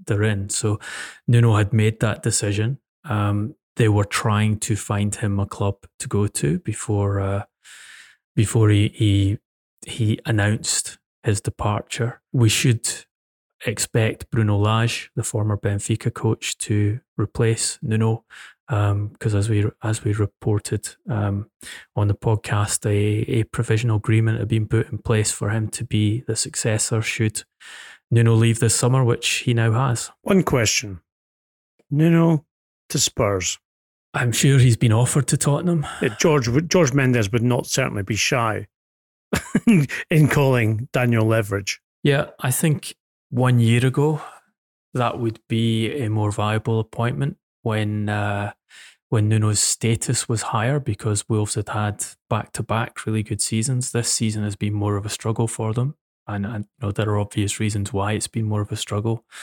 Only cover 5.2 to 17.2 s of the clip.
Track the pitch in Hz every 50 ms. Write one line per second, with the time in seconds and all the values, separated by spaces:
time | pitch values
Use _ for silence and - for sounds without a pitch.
5.2 | - 101 101 101 101 - - - 104 98 - - - - _ - - - - 101
6.2 | 104 101 - - - 147 170 180 - - 107 - - - 104 101 101 101 101 98
7.2 | 98 98 98 101 104 - _ _ _ - - - - - - - - - _ _
8.2 | _ _ - - 107 - - 113 110 104 104 101 104 - - - 110 104 98 98
9.2 | 98 98 104 - _ _ _ _ _ _ _ _ - - - - 113 104 113 -
10.2 | - - 113 101 101 104 107 - - - - - - - - - _ _ _ _
11.2 | - 113 104 101 - - - - - 104 104 107 - - - - 117 120 - -
12.2 | _ _ - 127 117 110 - - - 135 113 113 - - - - - _ _ _
13.2 | _ _ _ _ _ _ _ - - - 104 - - - - 120 110 113 - -
14.2 | - - - 117 107 104 104 101 101 107 110 113 113 113 - - - - - -
15.2 | 110 - - 107 104 107 104 101 - 101 101 101 - - 113 - - 117 - -
16.2 | - 110 107 - - - - - - - 107 104 104 101 107 123 - _ _ -